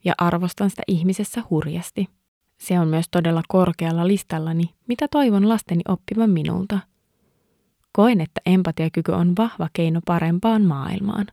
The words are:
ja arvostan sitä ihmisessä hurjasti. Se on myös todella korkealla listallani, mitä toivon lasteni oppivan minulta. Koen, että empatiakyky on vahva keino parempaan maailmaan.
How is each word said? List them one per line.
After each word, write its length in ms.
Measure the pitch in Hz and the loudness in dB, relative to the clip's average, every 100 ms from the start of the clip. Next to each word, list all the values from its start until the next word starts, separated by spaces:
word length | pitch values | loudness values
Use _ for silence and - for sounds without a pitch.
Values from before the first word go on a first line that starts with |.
ja 100 | 180 - | -4 0
arvostan 520 | 175 170 180 - 196 | 0 0 -2 -2 -2
sitä 120 | - - | -2 -2
ihmisessä 540 | 170 180 190 202 233 226 | 0 0 -2 -6 -8 -4
hurjasti. 580 | 156 151 170 - - 190 _ _ _ _ _ | -2 -2 -6 -8 -6 -6 _ _ _ _ _
Se 220 | - 180 | -2 0
on 80 | 160 | 2
myös 180 | 160 - | 0 0
todella 320 | 175 165 165 - | 0 0 0 0
korkealla 580 | 185 180 - 165 165 180 | 2 2 0 -2 0 0
listallani, 580 | 202 - 160 160 165 170 - - | 0 -2 -6 -2 -2 -2 -4 -8
mitä 200 | 240 294 | -4 -2
toivon 400 | 294 262 202 208 | 0 2 4 4
lasteni 320 | 226 - 170 - | 2 0 -2 -2
oppivan 420 | 180 - 214 226 | -4 -4 0 2
minulta. 480 | 170 147 185 196 196 - _ _ _ _ _ _ _ _ _ _ | 2 0 -4 -4 -6 -6 _ _ _ _ _ _ _ _ _ _
Koen, 280 | - 226 208 | 2 4 4
että 200 | 156 - - | -2 -4 2
empatiakyky 680 | 185 175 160 160 165 - | 2 2 -2 -2 -2 -2
on 220 | 95 175 175 | 0 2 2
vahva 300 | 226 - 165 | 0 -2 -6
keino 280 | - 165 165 175 | -2 0 0 0
parempaan 560 | 170 165 175 - 220 | 0 0 0 2 4
maailmaan. 640 | 190 139 135 - 202 - 196 | 2 2 -4 -4 -4 -4 -6